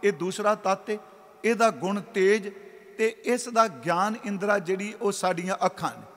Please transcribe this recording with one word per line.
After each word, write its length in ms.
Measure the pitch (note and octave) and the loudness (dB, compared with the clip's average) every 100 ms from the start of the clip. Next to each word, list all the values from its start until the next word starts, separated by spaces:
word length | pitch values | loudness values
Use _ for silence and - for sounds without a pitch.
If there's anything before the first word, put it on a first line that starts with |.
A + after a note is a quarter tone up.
ਇਹ 80 | G3+ | 0
ਦੂਸਰਾ 420 | E3 F3 F#3+ G#3 | 0 -4 0 0
ਤੱਤ 360 | G#3 G3 G3 - | 2 0 -2 -2
ਹੈ, 60 | G#3 - - - - | -8 -8 -20 -20 -4
ਇਹਦਾ 260 | A3 A3+ A3+ | 0 4 2
ਗੁਣ 300 | C3+ F3 G3+ | 2 -2 -2
ਤੇਜ 520 | - G#3 F#3+ G#3+ G3+ - - - - - | -4 2 4 4 0 -12 -20 -20 -20 -2
ਤੇ 180 | A3 - | -2 0
ਇਸ 240 | - A#3+ B3 | -2 -2 0
ਦਾ 200 | A3+ A3+ | 2 2
ਗਿਆਨ 480 | C#3 C3 F3 G3+ A3 | 2 -2 2 2 -2
ਇੰਦਰਾ 340 | - G3+ G3+ G#3 | -6 -4 0 0
ਜਿਹੜੀ 360 | E3 F#3 G#3 A3 | 0 -4 -4 -4
ਉਹ 120 | A#3 | -2
ਸਾਡੀਆਂ 540 | F#3+ F#3 F3 F3+ F#3+ - | 0 -2 -2 -2 0 0
ਅੱਖਾਂ 240 | - D#3+ | 0 -6
ਨੇ। 160 | A2+ - | -6 -18